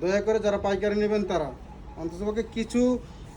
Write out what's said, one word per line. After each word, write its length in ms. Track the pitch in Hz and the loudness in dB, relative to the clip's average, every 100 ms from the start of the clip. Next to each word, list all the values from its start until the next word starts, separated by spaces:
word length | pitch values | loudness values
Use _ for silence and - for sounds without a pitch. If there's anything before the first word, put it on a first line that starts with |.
দয়া 200 | 170 202 | 2 2
করে 180 | 208 220 | 4 2
যারা 200 | 208 202 | 2 2
পাইকারি 380 | 196 190 208 208 | 2 2 2 2
নেবেন 280 | 208 214 | 2 2
তারা 280 | 185 170 139 - - - - 160 | 2 0 -2 -8 -14 -16 -14 -8
অন্ততপক্ষে 460 | 165 170 208 214 220 | -8 -4 -4 -2 -2
কিছু 440 | 226 226 240 247 240 - - - | -4 0 4 4 2 -4 -14 -10